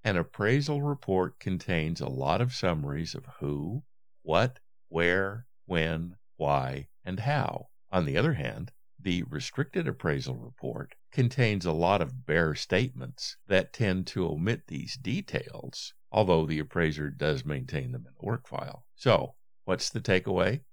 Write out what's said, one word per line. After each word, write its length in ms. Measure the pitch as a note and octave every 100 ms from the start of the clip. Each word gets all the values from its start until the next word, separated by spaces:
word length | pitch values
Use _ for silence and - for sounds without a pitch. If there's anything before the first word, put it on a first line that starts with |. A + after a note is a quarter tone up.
An 120 | A2 A2+
appraisal 640 | E3+ - G#2 C3+ C#3+ D3
report 600 | C#3+ C#3 - F#2+ F2+ -
contains 600 | - F2+ - E2+ D#2 E2
a 80 | -
lot 320 | C2 C2+ F2+
of 140 | B2
summaries 640 | B2+ F#2 D#2+ C#2+ C#2+ E2 -
of 100 | - -
who, 420 | C#2+ C#2+ D2+ A#2+ - - - -
what, 380 | - D#2+ B2 B2+ - - -
where, 580 | D#2+ E2+ F#2 G2 G#2 - -
when, 500 | - F2+ D#2+ E2 F2 F2+ - -
why, 500 | D2 C#2+ C2 C2+ C#2 -
and 180 | - F#2+
how. 500 | A2 D3 G1+ G1+ - - -
On 140 | F#2
the 120 | D#2 C#2+
other 160 | C#3+
hand, 360 | C#3 B1+ - - - - -
the 220 | F#2 F2
restricted 640 | - - - - - F#3+ E3
appraisal 480 | - - C#2+ C2 B1
report 580 | A#1 - B1+ - - - -
contains 540 | - A#2+ B2+ A#2+ G#2
a 80 | F2
lot 300 | D#2+ F2 G2
of 240 | D#2 C2 -
bare 280 | D#2+ E2
statements 840 | D2+ - F#2 B2+ - - - - - -
that 240 | F#2+ -
tend 340 | - G#2+ F#2 F2+
to 180 | - E2+
omit 400 | D2+ F2+ A#2 -
these 320 | D2+ - -
details, 960 | - F3 - - - - B2+ - - - -
although 320 | - G2 E2+
the 140 | D#2 D2+
appraiser 500 | D2+ F2 E2 D2 D2
does 380 | - D#2 C#2+ B1+
maintain 460 | C#2+ C2 D#2 B1+
them 120 | B1+ -
in 60 |
the 140 | - G2
work 200 | A#2 -
file. 380 | - - - -
So, 420 | - B2+ G#2+ - - - -
what's 240 | - F#2 -
the 120 | -
takeaway? 600 | - F#2 - F2+ F2+ C#3 -